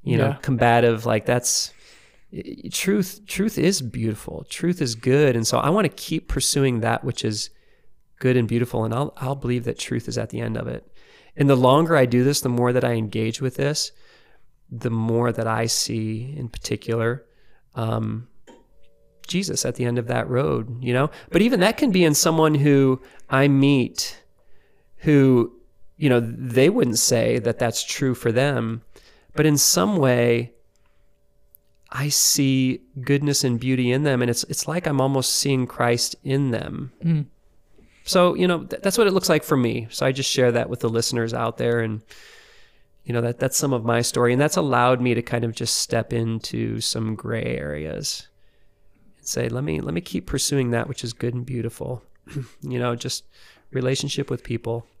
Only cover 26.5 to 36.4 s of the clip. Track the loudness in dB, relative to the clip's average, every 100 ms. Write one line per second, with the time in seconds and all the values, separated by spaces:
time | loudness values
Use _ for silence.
26.5 | 4 4 4 0 2 2 2 2 0 0
27.5 | 0 -2 -2 -6 -2 -2 0 0 2 0
28.5 | 0 -4 -6 -10 -20 -20 _ _ 0 2
29.5 | 4 2 2 2 2 2 4 4 2 -2
30.5 | _ _ _ _ _ _ _ _ _ _
31.5 | _ _ _ _ -6 -2 2 2 2 2
32.5 | 2 2 -2 _ -12 0 2 2 0 0
33.5 | 0 0 0 2 2 2 2 0 -2 -4
34.5 | -6 -4 -4 -2 0 2 0 0 -2 0
35.5 | 0 -2 0 0 2 -2 -6 -4 -2